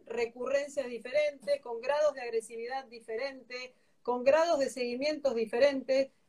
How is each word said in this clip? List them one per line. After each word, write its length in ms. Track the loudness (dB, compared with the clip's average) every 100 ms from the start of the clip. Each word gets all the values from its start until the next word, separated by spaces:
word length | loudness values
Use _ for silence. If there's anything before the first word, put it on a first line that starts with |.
| -8
recurrencia 800 | -4 -4 -6 -2 -2 -2 -6 -6
diferentes, 760 | -8 -4 -2 -2 -4 -4 -4
con 200 | -4 -8
grados 320 | -2 2 2
de 80 | 0
agresividad 640 | -4 -4 -4 -10 -8 -8 -10
diferente, 880 | -16 -8 -6 -6 -8 -12 -12 -12 _ _ _
con 220 | -2 2
grados 360 | 6 6 6 4
de 100 | 2
seguimientos 640 | -2 -4 0 -2 0 0 0
diferentes, 760 | 0 4 4 4 0 2 0 _